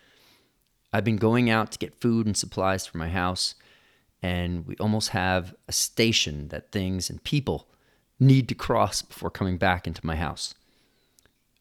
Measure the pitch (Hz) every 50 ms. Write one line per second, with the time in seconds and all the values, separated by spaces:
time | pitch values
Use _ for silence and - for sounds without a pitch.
0 | _ _ _ _ _ _ _ _ _ _ _ _ _ _ _ _ _ _ - 107
1 | 101 117 110 98 107 110 117 123 123 117 113 110 107 - - - 104 - - _
2 | - 120 113 113 107 107 98 - - 90 - 104 95 95 95 95 - - - 82
3 | 82 85 90 92 90 90 92 - - - - - _ _ _ _ _ _ _ _
4 | _ _ _ _ - 90 90 90 87 87 87 85 82 90 95 - 101 107 107 110
5 | - - - 98 90 92 92 92 90 92 - _ _ - - - - - - -
6 | 117 113 110 - - - 73 73 76 76 78 76 - _ - 104 95 92 95 92
7 | 90 - - - - - - 147 131 - 82 73 - _ _ _ _ _ _ _
8 | _ _ _ _ 131 135 135 135 123 - 123 - - - 123 110 104 104 - -
9 | - - - - - 85 - - 101 92 92 85 98 95 90 90 - 85 82 -
10 | - 85 80 78 82 71 71 - - - - - _ _ _ _ _ _ _ _
11 | _ _ _ _ _ _ _ _ _ _ _ _